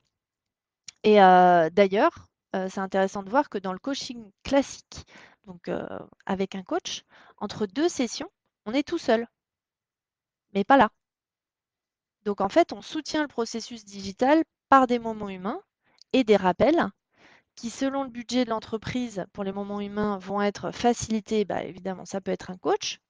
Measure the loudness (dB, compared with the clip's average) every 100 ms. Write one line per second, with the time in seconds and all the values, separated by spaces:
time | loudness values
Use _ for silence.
0 | _ _ _ _ _ _ _ _ -20 -2
1 | 6 8 10 10 8 6 4 4 2 4
2 | 0 -2 -16 _ _ -6 -6 -6 -4 0
3 | 0 -4 -2 -2 -2 -4 -8 -8 -8 -8
4 | -10 -14 -20 _ -2 0 0 -6 -20 -20
5 | -20 -20 -20 _ -20 -14 -8 -8 -8 -14
6 | -16 _ -8 -6 -6 -8 -6 -6 -6 -12
7 | _ _ -20 -12 -10 -8 -6 -2 -2 -2
8 | -6 -8 -14 _ _ _ -6 -4 -2 -2
9 | 0 0 -2 _ _ _ _ _ _ _
10 | _ _ _ _ _ -2 4 6 4 _
11 | _ _ _ _ _ _ _ _ _ _
12 | _ _ -6 -4 0 2 2 -2 -10 -10
13 | -4 -4 -4 -4 -6 -8 -10 -16 -16 -12
14 | -10 0 2 4 2 _ 4 4 4 0
15 | -4 -8 -10 -8 -8 -8 -12 _ _ _
16 | _ 2 4 4 4 4 4 4 0 -6
17 | _ _ _ _ _ -14 -12 -4 -4 -2
18 | -6 -10 -4 -2 0 -4 -6 -8 -6 -6
19 | -6 -8 -10 -8 -6 -6 -6 -6 -6 -4
20 | -2 -4 -4 -2 -2 -2 -8 -2 0 0
21 | -2 -6 -2 -2 -2 -4 -8 -10 -10 -10
22 | -10 -8 -6 -8 -8 -6 -2 -2 -4 -12